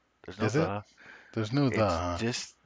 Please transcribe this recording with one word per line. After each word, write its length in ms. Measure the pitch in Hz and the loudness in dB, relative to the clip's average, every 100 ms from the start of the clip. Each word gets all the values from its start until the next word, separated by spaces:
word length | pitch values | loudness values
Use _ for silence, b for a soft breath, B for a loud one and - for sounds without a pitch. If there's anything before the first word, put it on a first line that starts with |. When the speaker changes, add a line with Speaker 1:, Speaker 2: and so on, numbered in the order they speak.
| _ _ - | _ _ -14
Speaker 1:
There's 140 | 95 | -4
no 60 | 107 | 0
Speaker 2:
Is 100 | 131 | 2
it? 40 | |
Speaker 1:
the. 240 | 95 104 - _ B B B | 0 -2 -8 _ B B B
Speaker 2:
There's 180 | 113 107 | -4 0
no 180 | 139 139 | 2 2
the, 140 | - | 4
Speaker 1:
It's 100 | 101 | 2
Speaker 2:
huh? 240 | 82 87 87 | 2 -2 -2
Speaker 1:
just 360 | 113 127 - - | -2 -4 -8 -16